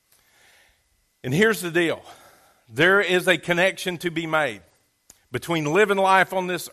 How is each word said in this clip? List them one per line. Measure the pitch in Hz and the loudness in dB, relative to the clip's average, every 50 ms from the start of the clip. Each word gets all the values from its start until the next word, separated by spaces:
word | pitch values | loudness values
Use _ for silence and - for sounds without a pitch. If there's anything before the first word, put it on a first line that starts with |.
| _ _ _ _ _ _ _ _ _ _ _ _ _ _ _ _ _ _ _ _ _ _ _ _ - | _ _ _ _ _ _ _ _ _ _ _ _ _ _ _ _ _ _ _ _ _ _ _ _ -8
And | 127 127 | -4 0
here's | 170 214 226 214 170 | 2 2 2 2 0
the | 180 170 | -4 -2
deal. | 156 175 170 156 120 - - - - - - - _ _ _ _ _ _ _ | 0 0 0 0 -2 -6 -10 -20 -20 -20 -20 -20 _ _ _ _ _ _ _
There | _ 113 120 160 180 190 202 | _ -2 2 4 4 4 4
is | 196 170 185 185 165 185 | 2 2 0 0 2 2
a | 175 | 0
connection | 156 - - 175 170 180 190 170 - - 185 180 151 | 0 0 -2 0 2 0 0 0 -4 -8 -8 -8 -6
to | 175 180 | -6 -6
be | 160 165 170 | -4 -4 -6
made | 160 156 156 151 131 107 95 85 _ _ _ _ _ _ _ _ _ _ _ _ _ | -2 -2 -2 -2 -2 -6 -10 _ _ _ _ _ _ _ _ _ _ _ _ _ _
between | - 120 - - 170 165 151 147 | -10 -10 -6 -4 -4 -2 -2 0
living | 156 196 214 196 202 196 | 2 2 2 2 2 0
life | 190 190 190 190 180 - 190 | 2 4 4 4 4 2 -2
on | 190 180 | -6 -4
this | 180 180 165 - - | -4 -6 -8 -10 -10